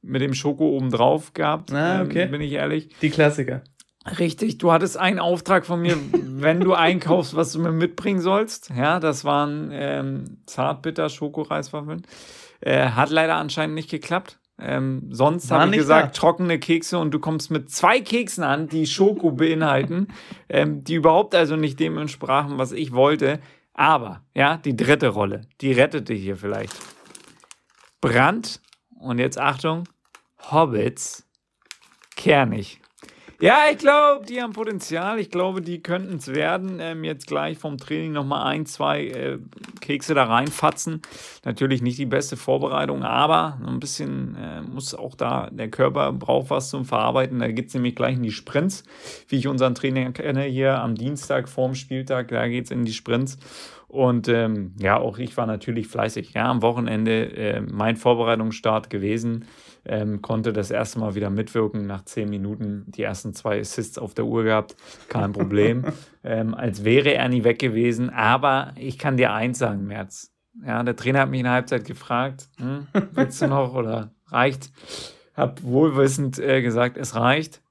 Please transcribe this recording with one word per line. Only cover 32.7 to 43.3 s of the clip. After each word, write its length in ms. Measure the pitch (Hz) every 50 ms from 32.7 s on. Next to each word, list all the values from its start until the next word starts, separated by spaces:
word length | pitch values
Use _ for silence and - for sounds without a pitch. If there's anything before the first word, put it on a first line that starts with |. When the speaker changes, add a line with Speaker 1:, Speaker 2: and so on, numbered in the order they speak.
| - _ _ _ _ _ - - - - - - - _
Speaker 1:
Ja, 240 | - - 240 294 302 302 294
ich 60 | -
glaub, 480 | 320 277 285 294 294 294 285 277 202
die 140 | 202 240 247
haben 120 | 247 233 202
Potenzial. 640 | 214 226 220 214 190 - - 160 165 175 196 220 226
Ich 100 | 196 -
glaube, 340 | - 175 180 185 185 185 170
die 200 | 170 175 165 165
könnten's 460 | - 170 185 190 190 190 151 131 135
werden. 500 | 131 151 151 160 175 190 185 190 185 170
Ähm, 220 | 165 165 165 160 160
jetzt 240 | 156 156 135 -
gleich 320 | - 147 147 147 156 160 156
vom 180 | - 156 143
Training 360 | 131 - - 156 156 160 160 151
nochmal 340 | 147 139 135 143 143 127
ein, 200 | 139 143 151 156
zwei, 380 | 143 - - 147 147 147 147 147
äh, 320 | 143 - 123 135 - - - - - - - - - - -
Kekse 340 | - - 143 139 - - 156
da 100 | 139 131
reinfatzen. 760 | 113 113 120 131 147 - - - 151 151 - - 165 160 160 - - - - - - - - _
Natürlich 380 | - 113 - 139 131 135 123 120
nicht 160 | 123 120 127
die 80 | 139
beste 300 | 123 - - 143 135 -
Vorbereitung, 680 | 123 - - 131 139 139 139 135 143 147 139 143 139 127
aber 560 | 117 117 127 143 151